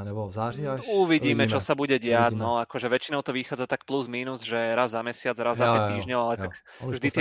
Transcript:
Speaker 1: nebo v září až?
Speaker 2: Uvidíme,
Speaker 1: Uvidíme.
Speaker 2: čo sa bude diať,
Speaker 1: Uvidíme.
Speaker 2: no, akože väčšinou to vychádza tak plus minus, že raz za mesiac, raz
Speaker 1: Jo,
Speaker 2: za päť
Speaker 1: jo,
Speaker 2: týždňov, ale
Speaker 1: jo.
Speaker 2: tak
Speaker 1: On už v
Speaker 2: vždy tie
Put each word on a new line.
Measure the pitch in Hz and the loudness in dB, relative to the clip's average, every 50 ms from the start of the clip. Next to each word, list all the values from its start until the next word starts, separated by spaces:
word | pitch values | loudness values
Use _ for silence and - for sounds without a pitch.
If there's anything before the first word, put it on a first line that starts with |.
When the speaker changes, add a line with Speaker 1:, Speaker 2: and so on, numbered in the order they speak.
| 98 | -6
Speaker 1:
nebo | 104 104 110 104 | -6 -6 -6 -6
v | 98 92 | -6 -4
září | 110 113 120 120 139 147 | -4 -4 -4 -4 -4 -6
až? | 139 135 131 - | -4 -6 -6 -4
Speaker 2:
Uvidíme, | 262 294 392 370 | 0 2 4 4
Speaker 1:
Uvidíme. | 165 160 156 - 143 - - 135 | 6 4 4 4 4 4 4 4
Speaker 2:
čo | 110 127 135 - | 2 2 0 0
sa | - 151 135 | 0 0 0
bude | 143 139 135 | 2 2 2
diať, | 123 113 117 117 117 120 117 110 | 2 2 4 4 6 6 4 4
Speaker 1:
Uvidíme. | 107 110 | 0 0
Speaker 2:
no, | 117 120 117 | 0 0 0
akože | 117 - - 131 120 117 | -2 -2 -4 -4 -2 0
väčšinou | 123 127 - - 147 143 - | 0 0 0 -2 -4 -4 -4
to | - | -4
vychádza | 123 127 123 - 143 123 127 - | -4 -4 -4 -6 -6 -6 -4 -2
tak | 139 - - | -4 -4 -4
plus | - 135 139 127 120 | -4 -4 -4 -4 -4
minus, | 120 123 127 131 131 120 113 | -6 -6 -6 -6 -8 -8 -6
že | 113 117 117 117 113 113 | -4 -2 0 0 2 2
raz | 120 127 113 | 2 2 2
za | 110 113 | 0 -4
mesiac, | 113 120 117 - - 127 117 117 | -4 -6 -6 -4 -4 -4 -2 0
raz | 117 117 117 | 0 0 2
Speaker 1:
Jo, | 113 123 | 2 4
Speaker 2:
za | 117 | 4
päť | 117 113 | 4 4
Speaker 1:
jo, | 107 104 104 | 2 2 -2
Speaker 2:
týždňov, | 101 95 127 127 123 117 | -2 -4 -2 0 0 0
ale | 117 117 | 0 0
Speaker 1:
jo. | 98 95 | -2 -4
Speaker 2:
tak | 90 - - - - - - 120 | -8 -8 -12 -20 -20 -16 -12 -8
Speaker 1:
On | 131 | -6
už | |
v | - 123 | -4 -2
Speaker 2:
vždy | - | -2
tie | 143 - 165 | 0 0 0